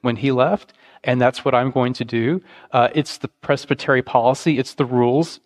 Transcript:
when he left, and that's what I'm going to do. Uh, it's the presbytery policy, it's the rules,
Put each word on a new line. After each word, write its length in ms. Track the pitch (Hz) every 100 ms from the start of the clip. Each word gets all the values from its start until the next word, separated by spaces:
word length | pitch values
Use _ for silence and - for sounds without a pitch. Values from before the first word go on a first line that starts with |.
when 160 | 123 113
he 140 | 135
left, 420 | 127 135 208 - _ _ -
and 160 | - 127
that's 240 | 123 -
what 120 | - 127
I'm 160 | 131
going 220 | 131 123
to 120 | 127 117
do. 360 | 117 117 185 - - -
Uh, 180 | 127 120
it's 240 | 156 143 -
the 100 | -
presbytery 760 | - - 139 - 139 - 131
policy, 560 | 123 127 120 135 - 139
it's 160 | 127 -
the 100 | 131
rules, 540 | 123 120 131 160 -